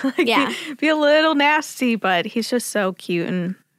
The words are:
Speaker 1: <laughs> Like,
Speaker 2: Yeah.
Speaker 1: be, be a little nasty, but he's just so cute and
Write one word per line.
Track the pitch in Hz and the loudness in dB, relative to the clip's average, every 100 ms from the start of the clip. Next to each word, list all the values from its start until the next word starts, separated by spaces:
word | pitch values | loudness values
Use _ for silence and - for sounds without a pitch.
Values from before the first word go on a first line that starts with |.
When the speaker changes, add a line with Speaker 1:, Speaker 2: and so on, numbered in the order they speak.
Speaker 1:
<laughs> | |
Like, | 269 302 247 | -4 0 2
Speaker 2:
Yeah. | 220 277 - 320 | 2 0 -4 -10
Speaker 1:
be, | |
be | 277 302 | -2 0
a | 311 | 2
little | 294 302 320 | 4 4 4
nasty, | 294 285 302 294 - 254 226 | 2 2 2 -2 -2 -2 0
but | 190 180 | 0 0
he's | 214 233 214 | -2 -4 -2
just | 247 - | -4 -2
so | 214 190 | -2 -2
cute | 185 - 175 - | -4 -4 -4 -2
and | 180 175 190 _ | -2 -4 -8 _